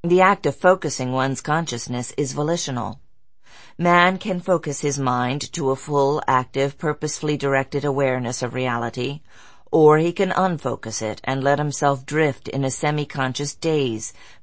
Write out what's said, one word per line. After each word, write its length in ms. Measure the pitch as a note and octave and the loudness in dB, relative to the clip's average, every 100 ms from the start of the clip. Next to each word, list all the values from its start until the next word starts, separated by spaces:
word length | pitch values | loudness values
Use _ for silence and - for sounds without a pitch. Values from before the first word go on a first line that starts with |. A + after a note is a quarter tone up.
The 180 | E3+ F3+ | 4 6
act 240 | F#3 G3 | 6 4
of 100 | D3 | 0
focusing 560 | - F3+ F#3 D3 - B2+ | 2 4 4 0 -4 -2
one's 300 | C3 C3+ C3 | 0 0 -2
consciousness 720 | - D#3 E3 A#2+ - B2 B2 - | -2 -2 -2 -8 -6 -6 -6 -4
is 160 | C#3 | -4
volitional. 680 | C#3 D3+ E3+ - B2 G#2 - - - - - - - - - | -2 -2 -2 -2 -6 -6 -10 -20 -20 -20 -20 -20 -20 -20 -2
Man 400 | F3 F3 F3+ F#3 | 4 6 4 2
can 220 | G#3 F3+ | -4 -4
focus 400 | F3+ E3+ D3+ C#3 | 0 0 0 -4
his 180 | D3 C#3+ | -4 -2
mind 540 | C3 B2 B2 C#3 - | 0 0 -2 -4 -6
to 180 | - C3+ | -4 -2
a 40 | |
full, 460 | C3+ - C#3+ C#3 D3 - | -2 0 2 2 0 0
active, 500 | B2+ B2+ C3+ C#3 - | 0 0 -2 -2 -2
purposefully 580 | D#3 D3 D3+ - D3+ | -4 -2 -6 -4 -4
directed 480 | D3 C#3 C3+ C3+ C#3+ | -2 0 0 0 -2
awareness 580 | C#3+ C3+ C3+ B2+ A#2+ B2 | -2 0 0 0 -4 -4
of 120 | A#2+ | -4
reality, 680 | B2+ B2+ A#2+ A#2 B2 B2+ D3 - - - - - | -2 -2 -2 -4 -4 -6 -8 -16 -20 -20 -20 -2
or 280 | E3 D3+ D3+ | 6 8 8
he 160 | E3+ | 4
can 180 | E3+ F#3+ | 2 0
unfocus 680 | - F#3 E3 B2+ A#2 A#2 G#2+ | 2 0 0 -4 -6 -8 -6
it 180 | A2 G2+ | -6 -6
and 180 | - C3+ | -4 0
let 160 | C3+ C#3+ | 2 2
himself 460 | D3+ - C#3+ C#3 | 0 0 0 0
drift 420 | C3+ D3+ D3+ C3 - | -2 0 0 -2 -8
in 160 | C#3 | -4
a 80 | C3+ | -4
semi-conscious 840 | - D3+ D3+ C#3+ C#3 C3 B2 C#3+ | -2 -2 -2 -4 -4 -4 -4 -6
daze, 580 | - D#3+ D3+ C3 A2 - - - - | -4 -2 0 0 -4 -8 -16 -20 -12